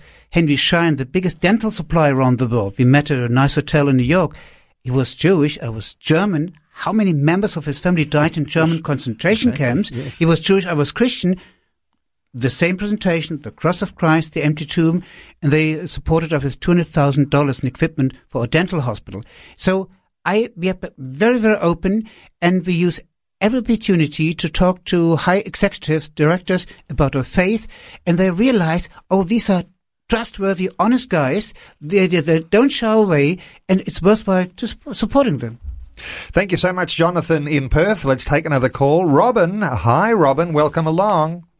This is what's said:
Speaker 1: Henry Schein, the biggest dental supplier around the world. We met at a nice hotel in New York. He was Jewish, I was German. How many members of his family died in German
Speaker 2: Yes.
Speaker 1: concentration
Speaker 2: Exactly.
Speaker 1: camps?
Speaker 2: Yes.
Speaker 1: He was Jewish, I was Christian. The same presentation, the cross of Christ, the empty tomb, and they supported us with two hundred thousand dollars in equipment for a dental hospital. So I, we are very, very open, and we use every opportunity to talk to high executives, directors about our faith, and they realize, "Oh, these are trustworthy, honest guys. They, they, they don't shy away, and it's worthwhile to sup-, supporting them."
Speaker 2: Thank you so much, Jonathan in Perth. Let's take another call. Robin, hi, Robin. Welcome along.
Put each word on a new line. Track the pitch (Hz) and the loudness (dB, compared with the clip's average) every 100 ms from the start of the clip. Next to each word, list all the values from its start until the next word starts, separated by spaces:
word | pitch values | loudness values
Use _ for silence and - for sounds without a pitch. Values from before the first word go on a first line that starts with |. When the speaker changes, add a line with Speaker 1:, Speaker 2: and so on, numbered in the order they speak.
| - - _ | -18 -20 _
Speaker 1:
Henry | 170 160 139 | 0 2 2
Schein, | - 170 170 135 | 2 2 2 0
the | 131 | -2
biggest | 185 185 - | -2 -4 -2
dental | 175 220 220 | 0 0 -2
supplier | - 156 165 151 | -6 -2 2 2
around | 131 131 123 | 4 2 2
the | 127 | 0
world. | 117 98 - | 0 -4 0
We | |
met | 123 143 147 | 4 4 2
at | 135 | -2
a | 120 | 0
nice | 123 143 143 | 2 2 0
hotel | - 151 143 | 0 0 2
in | 131 | 2
New | |
York. | 123 175 160 - - - _ _ | 2 0 0 -6 -20 -20 _ _
He | 127 | -4
was | 127 123 - | -2 -2 0
Jewish, | 160 185 147 151 | 2 2 0 -2
I | 117 | -10
was | 110 - | -10 -12
German. | - - 156 208 160 170 - _ - | -10 0 0 2 -2 -4 -10 _ -8
How | - | -2
many | 214 202 | 0 2
members | 151 147 180 208 165 | 2 2 2 -2 -4
of | |
his | 147 139 | -6 -4
family | 180 175 | 0 0
died | 147 151 156 160 | 0 2 2 0
in | 143 | -2
German | 165 160 165 | 0 0 0
Speaker 2:
Yes. | |
Speaker 1:
concentration | 160 139 131 107 170 220 240 | -4 -4 -4 -2 0 2 0
Speaker 2:
Exactly. | 139 131 | 0 -2
Speaker 1:
camps? | 131 208 | -2 -4
Speaker 2:
Yes. | 117 139 - | -8 -10 -2
Speaker 1:
He | 165 | 0
was | 160 | 2
Jewish, | - 196 180 | 2 2 2
I | |
was | 156 143 | -2 -2
Christian. | - 247 - 180 185 - _ _ _ _ _ _ _ _ | 0 -2 0 -2 -4 -8 _ _ _ _ _ _ _ _
The | 127 123 | -4 -4
same | - 175 185 | 0 -2 -2
presentation, | 208 214 190 170 160 156 | -4 -2 0 -2 -4 -10
the | - | -12
cross | - 160 180 | -4 -4 -2
of | 190 - | -6 -2
Christ, | 165 160 160 | 2 2 0
the | 160 | -2
empty | 147 151 151 | -2 -2 -4
tomb, | - 165 175 - - - _ | 0 0 0 -6 -20 -20 _
and | 143 | 0
they | 156 156 156 180 | 2 2 -2 -8
supported | - - 160 160 | -8 -2 0 0
us | 151 | -2
with | 139 - | -2 -4
two | - | 0
hundred | 175 160 | 0 2
thousand | 160 143 139 143 | 0 2 2 2
dollars | 143 143 127 | 2 0 -2
in | 127 | -6
equipment | - 165 156 135 - _ | -2 -4 0 -4 -4 _
for | 123 | -6
a | 120 | -2
dental | 156 180 175 | 0 0 -2
hospital. | 123 104 - 98 - - - - | -4 -6 -12 -16 -16 -20 -20 -4
So | 185 190 190 _ _ _ 165 | -2 -2 -4 _ _ _ -2
I, | 208 240 - | -2 -2 -4
we | 180 | -6
are | 185 175 - | -4 -10 -14
very, | 131 135 220 247 | -14 -2 0 2
very | 214 214 | 2 2
open, | 170 165 185 214 220 - - _ | 0 0 0 -2 -4 -18 -20 _
and | 175 185 170 | 0 0 0
we | |
use | 170 175 - - _ _ _ | 0 0 -2 -12 _ _ _
every | 208 254 | -2 0
opportunity | 226 220 - 180 151 - 156 | 0 -2 2 2 0 0 -2
to | 170 160 | -2 -4
talk | - 185 180 - | 0 0 0 -2
to | 175 165 160 | 0 2 2
high | - 190 196 | 0 0 -2
executives, | - 202 - - 156 - | -2 -2 -2 -4 -4 -4
directors | - 151 180 180 185 - - - | 0 0 0 -2 -4 -4 -16 -8
about | 135 139 139 | 0 0 0
our | |
faith, | 127 - 180 220 - - - - - | -2 0 2 0 -6 -18 -20 -8 -2
and | 170 | 2
they | 190 | 2
realize, | 175 254 233 160 175 - - _ | 2 2 2 0 -2 -6 -16 _
"Oh, | 190 | 0
these | 175 226 202 | 2 0 2
are | 185 170 _ _ _ _ | 0 -2 _ _ _ _
trustworthy, | 226 233 - 196 180 185 - | -4 -4 -4 -4 -2 -4 0
honest | 196 247 - | 2 2 0
guys. | 170 135 180 - - - _ | 0 0 -2 -6 -12 -20 _
They, | 147 196 185 | -2 2 2
they, | 175 | 2
they | 151 165 | 2 0
don't | 165 202 269 | 2 2 4
shy | - 220 | 2 0
away, | 220 202 151 143 180 - - - | 2 4 2 2 -2 -10 -20 -2
and | 190 - | 0 0
it's | - | 0
worthwhile | 175 220 196 185 180 - | 2 2 2 0 0 -6
to | 233 | -10
sup-, | - 294 | -10 -12
supporting | 208 214 277 254 135 | -6 0 2 2 -2
them." | 117 117 - - - - - - - | -6 -10 -14 -14 -16 -18 -16 -14 -4
Speaker 2:
Thank | - 196 | -2 0
you | 175 | 0
so | 185 | 0
much, | 185 175 - | -2 -4 0
Jonathan | 165 175 160 160 143 | 0 0 0 -2 0
in | 147 135 | -2 0
Perth. | 151 190 202 | 2 2 0
Let's | 139 135 - | 0 -2 0
take | 147 160 | -2 0
another | 139 127 | 0 0
call. | - 139 160 180 | 0 2 2 4
Robin, | 143 226 233 170 208 | 4 4 2 0 0
hi, | 180 117 98 135 214 | -4 0 2 2 2
Robin. | 220 143 135 175 | 2 2 2 0
Welcome | 151 151 - 160 | 0 0 0 -2
along. | 165 208 175 156 175 165 | 0 2 0 0 -6 -16